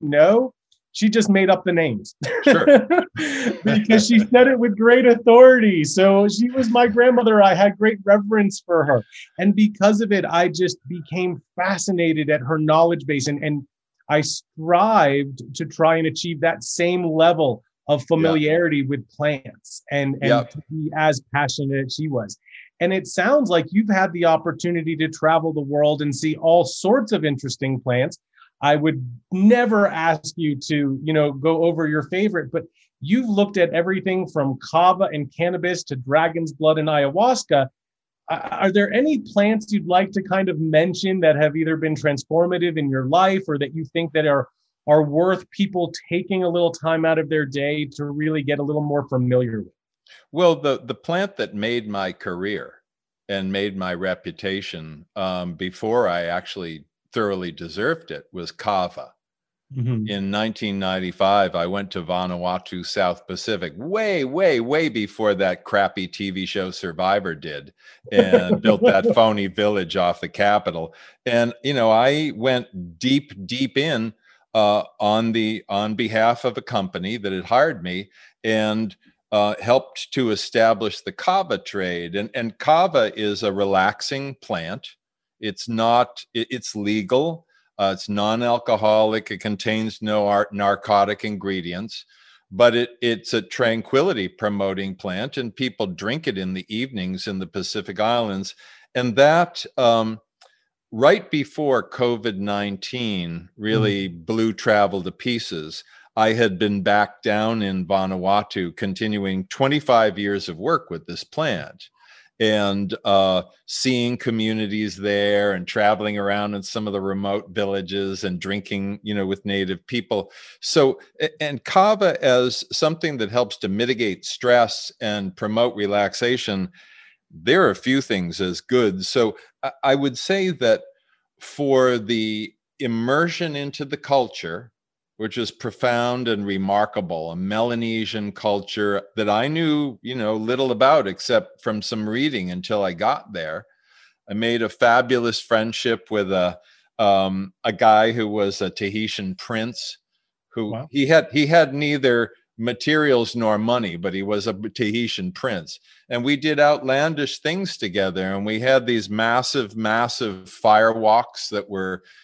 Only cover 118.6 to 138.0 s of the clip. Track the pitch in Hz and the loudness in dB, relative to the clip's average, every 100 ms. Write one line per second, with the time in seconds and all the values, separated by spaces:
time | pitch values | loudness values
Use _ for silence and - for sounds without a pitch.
118.6 | - 101 98 101 104 104 95 98 104 98 | -6 -6 -6 -8 -6 -4 -4 -4 -4 -4
119.6 | 95 90 - 120 - 104 98 - - - | -2 -6 -8 -8 -4 -6 -6 -14 -20 -14
120.6 | - 165 135 123 - - 156 - 151 139 | -2 2 2 0 -10 -8 -8 -6 -6 -6
121.6 | - 190 208 208 185 - 139 127 127 - | 0 4 4 4 0 2 2 4 2 -2
122.6 | - - 156 160 160 135 104 120 117 - | -8 -2 0 0 -4 -4 -2 -2 -2 -4
123.6 | 101 101 120 120 110 90 - - 123 123 | -4 -2 -2 0 -2 -4 -10 -4 2 4
124.6 | 113 - - - 113 104 95 - 107 110 | 4 -2 -12 -8 -6 -4 -6 -6 -4 0
125.6 | 120 101 101 104 98 - 120 127 - 95 | 0 0 -2 0 0 -2 -2 -2 -2 -4
126.6 | 92 - - - - _ _ 80 90 175 | -6 -10 -20 -20 -20 _ _ -6 2 4
127.6 | 147 95 131 135 - 101 87 82 92 85 | 4 0 -2 -2 0 -4 -4 -4 -4 -6
128.6 | - 127 110 95 92 131 110 - - _ | -2 2 2 0 -2 0 0 -2 -14 _
129.6 | 135 - 139 139 139 123 - 196 190 131 | -10 -2 0 2 0 -4 -4 -2 -2 0
130.6 | 120 107 - _ _ _ _ _ - - | 0 -2 -6 _ _ _ _ _ -16 -6
131.6 | 143 131 127 120 104 117 110 107 107 - | 2 4 4 2 -2 -2 -2 -4 -8 -12
132.6 | _ - 127 113 117 147 170 - 165 143 | _ -8 -4 -2 0 0 0 -2 -6 -6
133.6 | 143 - 143 143 - 139 120 - 85 87 | -10 -10 -10 -10 0 0 0 -6 -10 -10
134.6 | 123 _ _ _ _ - 110 123 110 - | -14 _ _ _ _ -10 -8 -6 -6 -8
135.6 | 117 - 123 120 120 123 117 104 101 95 | -10 -2 0 0 -2 -2 -2 -2 -2 -2
136.6 | 95 101 104 107 87 82 82 87 95 110 | 0 0 0 -4 -6 -6 -8 -8 -4 -2
137.6 | 120 117 117 113 | -2 -2 -4 -4